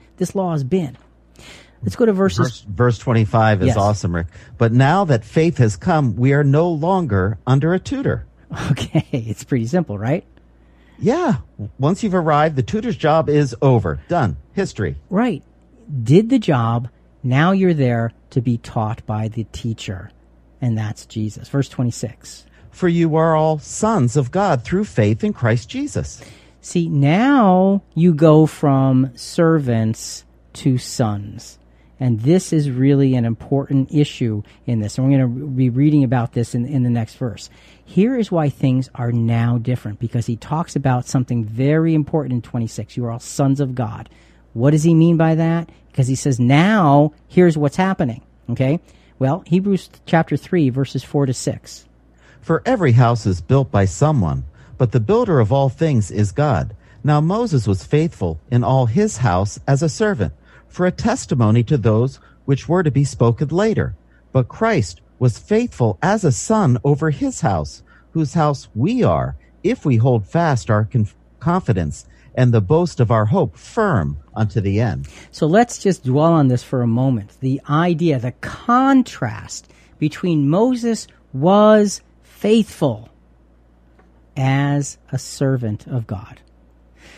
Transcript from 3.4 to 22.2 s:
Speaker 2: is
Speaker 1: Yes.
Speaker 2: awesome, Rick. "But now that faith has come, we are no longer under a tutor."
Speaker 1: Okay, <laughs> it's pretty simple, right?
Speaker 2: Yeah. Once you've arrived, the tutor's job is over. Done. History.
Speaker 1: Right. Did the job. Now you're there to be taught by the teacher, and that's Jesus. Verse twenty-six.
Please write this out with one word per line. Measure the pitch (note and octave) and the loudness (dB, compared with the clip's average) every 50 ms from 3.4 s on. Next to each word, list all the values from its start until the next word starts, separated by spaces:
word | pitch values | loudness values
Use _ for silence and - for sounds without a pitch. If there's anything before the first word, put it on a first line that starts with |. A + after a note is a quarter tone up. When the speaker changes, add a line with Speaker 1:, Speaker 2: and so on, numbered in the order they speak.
| A2 A2 G#2 F#2 | 2 2 2 2
Speaker 2:
is | F#2 | 0
Speaker 1:
Yes. | B2+ A2 | 0 0
Speaker 2:
awesome, | G#2 G2 G#2 G#2 G2+ - F2 F2 | 2 0 0 0 -2 -4 -4 -4
Rick. | E2+ E2+ - - - - - - | -4 -6 -6 -10 -18 -20 -20 -4
"But | - A#2 A2+ A2+ | -2 0 2 4
now | B2+ C3+ C#3 E3+ G3 G3+ | 4 4 4 4 2 2
that | D#3 B2+ G#2+ - | 2 0 -2 -2
faith | - - E3 D#3+ F3 - - | -2 0 0 2 2 2 2
has | B2 G#2 F#2 | 2 0 0
come, | - - F#3 E3+ D#3 C#3+ A#2+ F#2 | -2 -2 0 2 2 2 0 0
we | G2+ B2 C3+ C#3 | 0 0 2 2
are | D3 D3 | 2 2
no | C#3 C#3 D3+ E3+ F3 | 2 2 2 2 0
longer | E3+ D3 D#3 F3+ G3 F#3 E3+ A#2+ G2+ F#2+ F#2 G#2 A2 - - | -2 -2 -2 0 0 0 0 0 0 0 0 -2 -4 -4 -2
under | B2 C3 C#3 C#3 D#3+ F3+ | 0 0 2 2 0 0
a | F#3 | -2
tutor." | - - C#4 C4 C#4 - D2 - - - _ _ _ - - - - - | -4 -6 -6 -4 -2 -4 -4 -4 -8 -12 _ _ _ -14 -12 -6 -4 -4
Speaker 1:
Okay, | C3 - - - - D#3 - | -4 -4 -4 -4 -4 -4 -4
<laughs> | - | -4
it's | - B2+ A2+ A2+ G2+ - - | -6 -6 -6 -8 -10 -12 -6
pretty | - D3 B2 A2+ | -4 -4 -4 -2
simple, | A#2 D#3 F3+ D#3+ - G#2 | -2 -2 -2 -4 -4 -6
right? | F#2+ G#2 A#2+ D3+ G3 - _ _ _ _ _ _ _ _ _ _ _ _ _ _ | -6 -4 -4 -4 -4 -6 _ _ _ _ _ _ _ _ _ _ _ _ _ _
Speaker 2:
Yeah. | - - G3 C4+ F4 F4+ C#4 F3 A#2+ - - _ - G#2+ - - | -4 -2 0 0 0 0 0 -2 -2 -4 -10 _ -14 -14 -14 -6
Once | - C3 D3+ G3+ - | -2 -2 -2 0 0
you've | - G#3 F3+ | -2 -2 -2
arrived, | F#3 D#3+ D#3+ D3+ D3 D3+ E3 D3+ | 0 0 2 2 2 2 2 0
the | C3 A2+ | -2 -4
tutor's | - - G#3+ B3 A#3+ E3 | -2 -4 -4 -4 -4 -4
job | - - D3+ D3+ D#3+ D#3 D3 | -2 0 2 2 2 2 2
is | D3 D3 D3 B2+ A#2+ - | 2 2 0 0 -2 0
over. | D3 C#3 B2+ A2+ F#2 E2+ D2 C#2 - | 2 4 4 4 2 -2 -4 -6 -6
Done. | - F3 E3+ B2+ F#2 C#2 - - _ - | -4 -2 0 0 -2 -4 -6 -12 _ -6
History. | G3 F#3+ - - - G2+ D2+ C#2 C#2+ - - | -6 -6 -4 -4 -6 -6 -6 -6 -8 -10 -6
Speaker 1:
Right. | F#3 G3 B3 B3 F3 - - _ _ _ _ _ _ _ - - D3 B2+ A2 | -2 -2 0 -2 -2 -6 -10 _ _ _ _ _ _ _ -14 -10 -8 -4 2
Did | A2 D3 G3 A3 A3+ | 4 4 4 4 4
the | C4 B3 | 2 0
job. | G#3+ - D3 B2 A2+ A2+ A#2 A#2+ B2 A#2+ - _ _ _ _ _ | 2 0 0 0 0 0 0 -2 -4 -8 -12 _ _ _ _ _
Now | - B2 B2+ C#3 D#3+ F3+ | -4 0 0 2 2 2
you're | G3 G3 F#3+ F3+ E3+ | 2 2 2 2 2
there | D3 C3 B2 A#2+ A#2 A#2 A2+ - _ _ _ | 2 0 0 0 0 -2 -4 -6 _ _ _
to | - C3+ | -4 -2
be | A#2+ B2+ A#2+ | -2 -2 -2
taught | A2+ - - - A#2+ G#2+ G#2+ A2+ - - | -4 -6 -6 -4 -4 -4 -4 -6 -8 -8
by | - G#2+ G#2+ A2 | -6 -6 -4 -4
the | A2 G#2+ A2+ G#2+ - | -6 -6 -8 -10 -10
teacher, | - - - A#2 A2 - - - G2 F2+ - - - _ _ _ _ _ _ _ _ _ | -12 -10 -8 -8 -8 -8 -10 -10 -12 -12 -14 -18 -20 _ _ _ _ _ _ _ _ _
and | C3 A#2+ A2 | -4 -4 -2
that's | G#2+ G#2+ G#2+ A2 - - | -2 -4 -6 -8 -12 -16
Jesus. | - - A2 G#2+ G#2 - - - - | -12 -8 -8 -8 -8 -8 -12 -12 -4
Verse | - C#3 B2+ - | -4 -4 -4 -2
twenty-six. | - - B2+ A#2+ - - - G#2+ - - | -4 -4 -4 -4 -4 -6 -10 -10 -12 -16